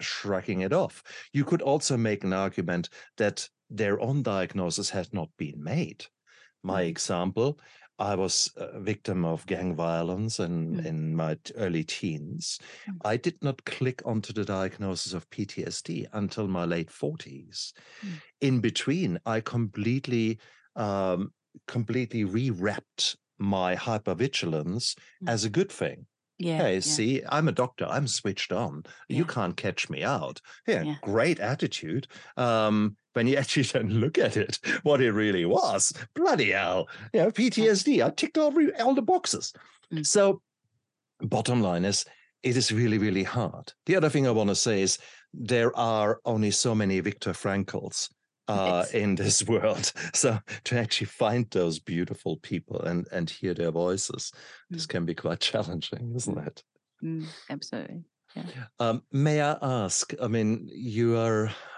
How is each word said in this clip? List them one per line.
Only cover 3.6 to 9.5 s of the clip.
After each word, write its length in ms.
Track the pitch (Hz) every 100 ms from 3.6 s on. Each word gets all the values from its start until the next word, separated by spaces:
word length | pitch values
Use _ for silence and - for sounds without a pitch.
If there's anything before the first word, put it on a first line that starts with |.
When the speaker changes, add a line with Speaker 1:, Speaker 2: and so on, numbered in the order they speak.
| -
Speaker 1:
their 320 | 107 104 101
own 220 | 117 143
diagnosis 640 | 120 98 90 101 87 82 101
has 220 | 98 87
not 160 | 95 80 -
been 260 | 78 73
made. 440 | 73 139 151 - - _ _ - - _
My 180 | 92 95
Speaker 2:
Mm. 40 | 87
Speaker 1:
example, 720 | 82 - 87 92 104 131 147 - - - -
I 180 | 101 95
was 340 | 95 - - -
a 240 | - -
victim 440 | 98 104 - 92
of 220 | 85 82
gang 300 | -